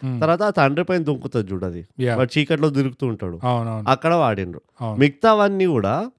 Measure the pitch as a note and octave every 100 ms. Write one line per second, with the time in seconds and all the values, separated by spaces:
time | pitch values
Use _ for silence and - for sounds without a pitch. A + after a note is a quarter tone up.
0 | C3+ B2 D#3 E3+ G#3 F#3+ C#3 C#3+ F3 F#3
1 | D3+ C3+ C3 A#2+ F#2+ F#2+ F#2 E2+ E2+ -
2 | B2 A#2 B2+ D3+ C#3+ D#3 D3+ C#3 C3+ B2+
3 | C3 G#2+ F#2+ E2+ B2 A#2+ A2+ A2 G#2+ C3+
4 | D#3+ E3+ C3+ G2+ F2+ E2 - - A2+ G#2+
5 | C#3+ C#3 A3+ G#3+ G3+ G3 F#3 C3+ G2 C3+
6 | A#3